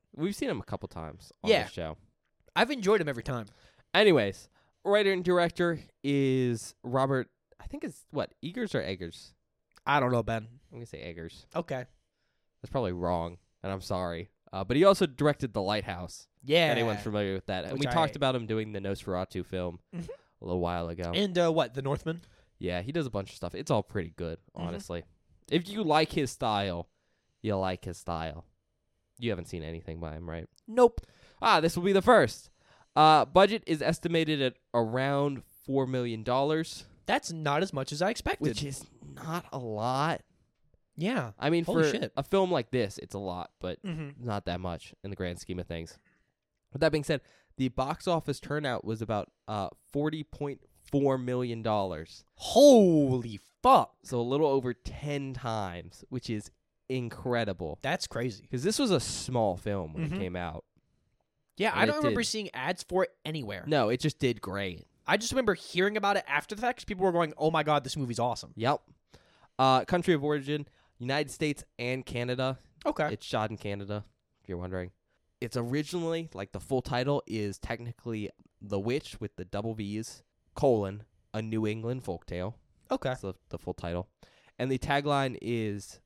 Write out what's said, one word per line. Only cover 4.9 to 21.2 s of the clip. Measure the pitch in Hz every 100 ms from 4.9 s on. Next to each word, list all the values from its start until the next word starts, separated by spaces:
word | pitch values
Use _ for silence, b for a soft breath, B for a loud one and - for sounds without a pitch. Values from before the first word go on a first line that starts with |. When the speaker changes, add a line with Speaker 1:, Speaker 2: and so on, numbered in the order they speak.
| 208 196
Speaker 1:
and | 190
director | 180 175 170 - 175 160 - _
is | 139 139 135 131 123 117 - -
Robert, | 123 131 135 135 - _ _ -
I | -
think | 285
it's, | 294 - _
what, | 143 101 _
Eggers | 156 208 226 131
or |
Eggers? | 73 95 85 - - _ _ _ _ _ -
Speaker 2:
I | 143
don't | 127
know, | 123
Ben. | 110 113 110 123 _
Speaker 1:
I'm | -
gonna | 117
say | -
Eggers. | 85 85 85 - - -
Speaker 2:
Okay. | 165 131 120 _ _ _ _ _ _ _
Speaker 1:
That's | -
probably | 139 104
wrong, | 90 87 87 85 87 _ _
and | 95
I'm | 95
sorry. | - 92 90 85 95 _ _
Uh, | 95
but | 95 131
he |
also | 196 196 170
directed | 127 147 143 127
The | 104
Lighthouse. | 95 107 95 90 87 - - _
Speaker 2:
Yeah. | 127 160 160
Speaker 1:
Anyone's | 117 117 104
familiar | 107 104 101 95
with | -
that? | 92 82
And |
Speaker 2:
Which | 135
Speaker 1:
we | 139
talked | 160 156 156
Speaker 2:
I |
Speaker 1:
about | 135 127
him | 110
doing | 110 110
the | 101
Nosferatu | 98 98 - 90 92 95 87
film | 92 90 85 _ 87
Speaker 2:
Mm-hmm. | 82 539 B _
Speaker 1:
a | -
little | 90
while | 87 87 85
ago. | 85 87
Speaker 2:
And, | 151